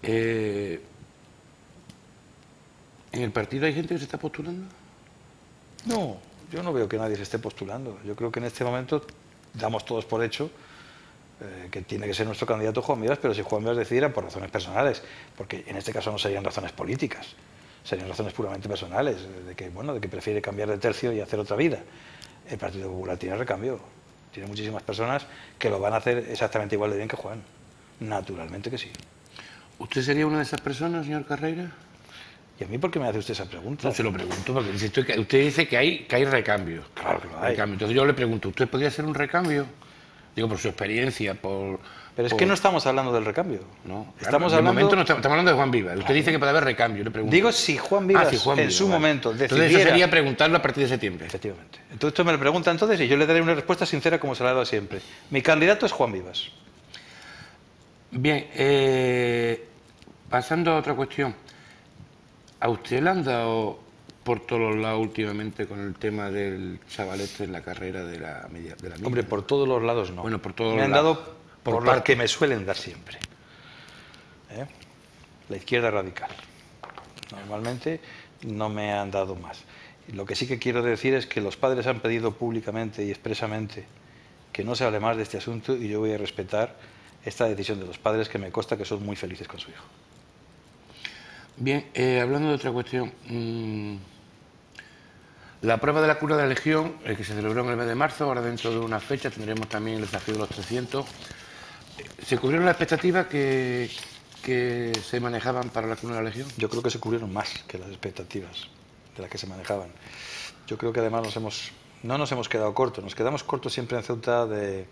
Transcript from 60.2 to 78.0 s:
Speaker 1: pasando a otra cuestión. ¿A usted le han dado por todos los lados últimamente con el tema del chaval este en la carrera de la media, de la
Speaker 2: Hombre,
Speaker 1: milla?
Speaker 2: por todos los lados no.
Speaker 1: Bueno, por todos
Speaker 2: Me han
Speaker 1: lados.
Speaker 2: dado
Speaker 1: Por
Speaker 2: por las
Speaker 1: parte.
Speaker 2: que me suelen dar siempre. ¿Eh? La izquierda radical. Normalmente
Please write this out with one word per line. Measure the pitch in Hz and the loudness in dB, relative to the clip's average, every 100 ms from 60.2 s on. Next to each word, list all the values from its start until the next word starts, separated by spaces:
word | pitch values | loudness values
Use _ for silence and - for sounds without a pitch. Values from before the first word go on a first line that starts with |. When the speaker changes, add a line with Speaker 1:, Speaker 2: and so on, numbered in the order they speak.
| - | -2
Speaker 1:
pasando | 123 - 160 170 | 0 2 2 4
a | 156 | 2
otra | 143 131 | 2 -2
cuestión. | 135 - 135 104 - - - - - - - - - - - - | -2 0 -2 -2 -16 -20 -20 -20 -20 -20 -20 -20 -20 -20 -20 -2
¿A | 117 | 0
usted | 113 - 123 | 0 0 2
le | 165 | 2
han | 190 | 2
dado | 135 120 113 113 104 - - - - - | 0 0 2 0 0 -4 -18 -20 -20 -10
por | - 117 | -2 -2
todos | - 120 | 0 0
los | 113 107 | 2 0
lados | 110 110 | 0 0
últimamente | 110 110 107 104 107 - 104 | -2 -2 -4 -4 -8 -6 -8
con | 101 | -6
el | 101 | -8
tema | 92 110 107 101 | -4 -4 -4 -4
del | 98 98 95 92 87 - | -4 -4 -4 -8 -10 -14
chaval | - 98 98 | -8 -6 -6
este | 98 - | -8 -6
en | 98 | -8
la | 90 | -8
carrera | - 90 92 92 | -10 -8 -8 -8
de | 87 82 | -8 -10
la | 80 76 - | -10 -12 -14
media, | 85 82 - | -14 -14 -12
de | 90 | -12
la | 82 | -6
Speaker 2:
Hombre, | 113 120 | -2 0
Speaker 1:
milla? | 101 | 0
Speaker 2:
por | 104 - | -4 0
todos | 139 135 | 2 4
los | 123 | 2
lados | 117 117 92 | 2 0 -2
no. | 90 | -4
Speaker 1:
Bueno, | 110 107 | -4 -4
por | 95 | -6
todos | 92 113 113 | -2 0 2
Speaker 2:
Me | |
han | - | 4
Speaker 1:
lados. | 143 156 160 | 6 6 2
Speaker 2:
dado | - - - - | -4 -18 -20 -6
Speaker 1:
Por | - 117 | 0 4
Speaker 2:
por | 120 | 6
las | 127 | 6
Speaker 1:
parte. | - | 6
Speaker 2:
que | 123 | 4
me | 117 | 4
suelen | - 147 117 95 | 2 2 2 -2
dar | 95 | -4
siempre. | - - - - - - - - - - - - - - - - - | -6 -14 -18 -14 -14 -16 -20 -20 -20 -20 -20 -20 -20 -20 -20 -20 -16
¿Eh? | 107 143 - - - - - - - - | -14 -14 -16 -20 -20 -20 -20 -20 -20 -12
La | 101 | -10
izquierda | - 120 117 | 0 2 2
radical. | 104 92 - - - - - - - - - - - - | 2 -2 -8 -10 -12 -18 -20 -20 -20 -18 -18 -20 -18 -16
Normalmente | 101 101 104 113 123 156 160 | -14 -8 -6 -4 -4 -4 -6